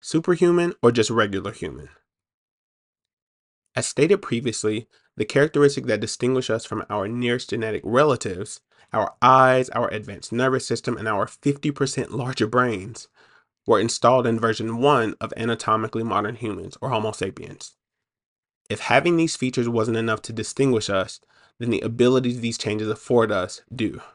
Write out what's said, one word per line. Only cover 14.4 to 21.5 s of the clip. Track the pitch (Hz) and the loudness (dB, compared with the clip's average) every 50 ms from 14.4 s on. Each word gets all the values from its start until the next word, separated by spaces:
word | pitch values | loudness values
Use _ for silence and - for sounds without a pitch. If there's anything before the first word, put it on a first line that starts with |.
version | 113 113 110 - 117 113 113 117 | 0 0 0 0 -4 -6 -4 2
one | 127 143 147 127 113 107 - _ | 4 4 4 4 2 0 -4 _
of | - 107 - | -10 -10 -8
anatomically | - 110 120 113 107 - - 110 110 110 110 - 113 113 | -6 -4 -4 -4 -4 0 0 0 0 0 -2 -4 -4 -4
modern | 113 98 101 101 104 120 | -2 -2 -2 -2 -2 -6
humans, | 110 123 110 101 90 90 92 - - | -6 -8 -8 -8 -8 -10 -14 -14 -10
or | - - | -6 -4
Homo | 127 110 107 110 104 | -2 -2 -2 -4 -4
sapiens. | - 107 98 - - - - - - - - _ _ _ _ _ _ _ _ _ _ _ _ _ _ _ _ _ _ _ _ | -4 -6 -8 -8 -10 -16 -16 -16 -16 -18 -20 _ _ _ _ _ _ _ _ _ _ _ _ _ _ _ _ _ _ _ _
If | 110 - | -8 -8
having | - - 117 131 - 175 170 | -2 2 2 4 4 4 2
these | 165 165 160 - | 2 2 0 -2
features | - - 127 123 - 120 120 | -2 -4 -2 -2 -2 -2 0
wasn't | 120 113 110 117 113 113 | 0 0 0 0 0 -2
enough | 113 113 110 107 - | 0 -2 -2 -4 -6
to | - 117 | -10 -8
distinguish | 113 107 - - - 139 139 123 110 - - | -8 -8 -8 -2 0 2 2 2 2 0 0
us, | 101 95 92 - - - _ _ _ _ _ _ | -2 -2 -2 -2 -8 -20 _ _ _ _ _ _